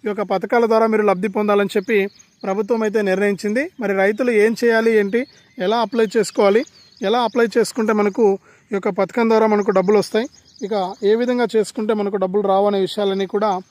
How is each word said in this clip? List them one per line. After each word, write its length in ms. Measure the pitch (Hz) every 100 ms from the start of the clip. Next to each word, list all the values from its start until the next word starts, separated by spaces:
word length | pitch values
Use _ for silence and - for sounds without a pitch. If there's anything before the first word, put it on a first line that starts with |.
ఈ 20 | 214
యొక్క 120 | 202 196
పథకాల 340 | 196 202 240 233
ద్వారా 160 | 220 226
మీరు 120 | 214 208
లబ్ధి 180 | 185 208
పొందాలని 380 | 190 214 202 202
చెప్పి 240 | 214 190 214 196 _ _ _
ప్రభుత్వం 360 | - 190 208 233 214
అయితే 140 | 214 202
నిర్ణయించింది. 540 | 185 202 202 208 220 320 -
మరి 100 | 208 196
రైతులు 280 | 196 214 247 220
ఏం 80 | 214 220
చేయాలి, 320 | 233 226 226 220
ఏంటి, 200 | 202 233 269 _ _ - 190
ఎలా 120 | 233 220
అప్లై 200 | 240 226
చేసుకోవాలి, 480 | 226 196 - 202 208 277 _ _ _ 196
ఎలా 100 | 233 233
అప్లై 200 | 247 233 240
చేసుకుంటే 360 | 214 - 220 214
మనకు 240 | 208 196 214 196 _ _ _
ఈ 40 | 202
యొక్క 140 | 208 185
పథకం 280 | 190 - 226
ద్వారా 160 | 220 220
మనకు 160 | 208 202 190
డబ్బులు 200 | 185 214
వస్తాయి, 240 | - 214 262 _ _ _ 208
ఇక 80 | 214 185 196 202
ఏ 20 | 226
విధంగా 260 | 240 247 233
చేసుకుంటే 380 | 226 202 - 214 214
మనకు 160 | 202 196
డబ్బులు 180 | 185 196 196
రావు 140 | 196 208
అనే 100 | 202 185
విషయాలన్నీ 400 | - 202 190 190
కూడా 160 | 208 214 185 185